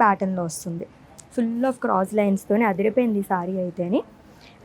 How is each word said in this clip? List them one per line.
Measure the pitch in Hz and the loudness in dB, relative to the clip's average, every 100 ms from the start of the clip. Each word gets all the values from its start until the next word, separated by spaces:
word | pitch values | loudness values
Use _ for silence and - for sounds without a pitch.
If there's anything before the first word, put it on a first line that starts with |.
ప్యాటర్న్‌లో | 220 190 190 185 170 | 2 4 0 -2 -4
వస్తుంది. | - 175 170 - - - - - - | -6 -8 -8 -10 -16 -20 -20 -10 -4
Full | 226 233 262 | -2 0 -2
of | 262 240 | -2 0
cross | 196 190 214 | 0 2 2
లైన్స్తోనే | 202 196 - 208 226 | 2 2 0 2 2
అదిరిపోయింది | 185 208 208 240 202 196 | 2 0 2 2 0 0
ఈ | |
శారీ | 185 175 190 180 | -2 -2 -4 -4
అయితేని. | 175 175 254 - - - - - - | -4 -2 -2 -2 -14 -20 -20 -20 -8